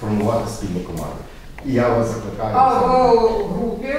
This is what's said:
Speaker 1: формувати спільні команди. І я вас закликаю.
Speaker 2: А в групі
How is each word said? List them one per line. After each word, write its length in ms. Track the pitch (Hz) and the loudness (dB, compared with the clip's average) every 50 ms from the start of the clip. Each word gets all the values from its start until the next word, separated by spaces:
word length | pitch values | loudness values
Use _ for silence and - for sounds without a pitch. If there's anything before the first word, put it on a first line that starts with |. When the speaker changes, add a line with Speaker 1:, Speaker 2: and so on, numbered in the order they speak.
Speaker 1:
формувати 480 | 107 104 104 104 104 98 95 95 - - | -4 -2 0 0 2 2 0 0 -2 -4
спільні 300 | - - 101 90 87 87 | -6 -8 -6 -6 -6 -6
команди. 420 | 87 - 82 82 - - - - - - - - - - - - - | -6 -6 -8 -8 -8 -8 -10 -12 -14 -16 -16 -18 -18 -16 -16 -10 -6
І 80 | 139 123 | -2 0
я 160 | 117 120 120 | 2 2 2
вас 180 | 117 117 113 | 2 2 0
закликаю. 440 | - - 110 101 98 - - - - - | 0 -2 -6 -8 -8 -8 -6 -4 0 4
Speaker 2:
А 180 | 254 262 262 254 254 247 254 254 254 254 240 233 | 4 4 4 4 4 2 4 4 6 6 6 6
в 340 | 220 226 226 214 208 202 - - | 4 4 2 2 0 -2 -4 -4
групі 360 | - 240 233 - - 262 269 285 | -4 -4 -4 -4 -4 -6 -4 -4